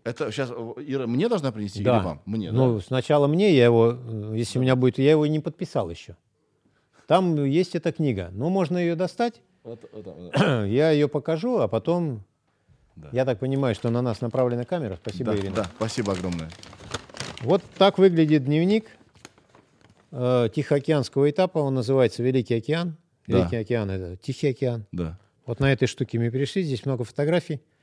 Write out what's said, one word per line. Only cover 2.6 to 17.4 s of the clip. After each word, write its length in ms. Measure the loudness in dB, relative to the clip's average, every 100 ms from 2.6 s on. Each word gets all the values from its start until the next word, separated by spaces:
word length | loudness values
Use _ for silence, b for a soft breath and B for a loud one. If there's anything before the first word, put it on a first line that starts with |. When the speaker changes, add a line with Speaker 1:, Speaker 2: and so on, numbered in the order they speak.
| 2 2
Speaker 1:
да? 40 | -2
Speaker 2:
сначала 420 | -4 2 4 4
мне, 280 | 4 4 6
я 100 | 8
его, 320 | 6 4 2
э, 360 | -6 -10 -6 -4
если 180 | -4 0
Speaker 1:
Да. 40 |
Speaker 2:
у 40 |
меня 120 | 2 4
будет, 220 | 2 2
я 120 | 4
его 140 | 4 2
и 40 |
не 100 | -2
подписал 500 | -4 -8 -6 -4 -6
ещё. 260 | -8 -16 -20 _ _ _ _ _ _ _ _ 2
Там 360 | 2 4 2
есть 320 | 2 0 0 -2
эта 160 | -4
книга. 380 | -2 -2 -2 -4
Ну, 160 | -6 -2
можно 280 | 0 0 0
её 180 | -2 -2
достать. 460 | -4 -2 -4 -4 _ _
Speaker 1:
Вот, 200 | -18 -18 -18
вот 140 | -18 -16
там, 240 | -16 -6
да. 320 | 0 2 2 0
Speaker 2:
<clears throat> 0 |
Я 260 | 2 4
её 180 | 4 2
покажу, 480 | -2 -4 -4 -2 0
а 100 | 0
потом 560 | -2 0 -2 -2 -6 -12 _ _ _ _ _ _ -20
Speaker 1:
Да. 140 | -6
Speaker 2:
я 140 | -2 -2
так 140 | -2
понимаю, 360 | -2 0 0 -2
что 140 | -2
на 120 | -2
нас 200 | -2 -4
направлена 420 | -4 -2 0 -2 -4
камера. 300 | -6 -6 -8
Спасибо, 320 | -10 -8 -4
Speaker 1:
Да, 40 | -4
Speaker 2:
Ирина. 160 | -4 -4
Speaker 1:
да, 80 | -6 -4
спасибо 380 | -6 -4 -2
огромное. 360 | -2 -4 -6 -8 -14 -20 -20 -14 -14 -12 -14 -14 -8